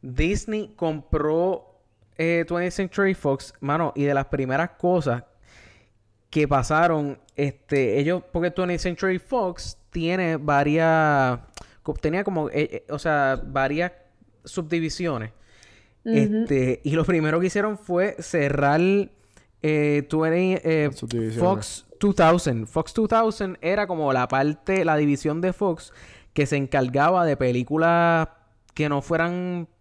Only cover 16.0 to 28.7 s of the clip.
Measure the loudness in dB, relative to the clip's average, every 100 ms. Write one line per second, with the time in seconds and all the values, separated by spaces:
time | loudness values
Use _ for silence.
16 | 0 2 2 0 0 0 0 0 -2 0
17 | 2 2 2 0 0 0 -2 -4 -4 0
18 | 0 -4 -4 -2 0 2 2 4 4 2
19 | 0 _ _ _ _ _ -2 0 2 0
20 | 0 -2 0 2 2 0 0 0 0 -4
21 | -6 -4 -4 0 0 0 -4 -14 _ -2
22 | 0 6 6 6 2 -4 -4 -6 -4 -2
23 | 2 2 2 -2 -8 -6 -2 -2 -2 -2
24 | 0 0 0 0 0 -2 -2 0 2 2
25 | 2 0 -2 -2 -2 0 -2 -2 -10 -20
26 | -20 -20 -8 -2 0 0 0 0 0 2
27 | 2 4 2 2 0 0 -2 0 2 4
28 | 4 2 0 _ _ _ _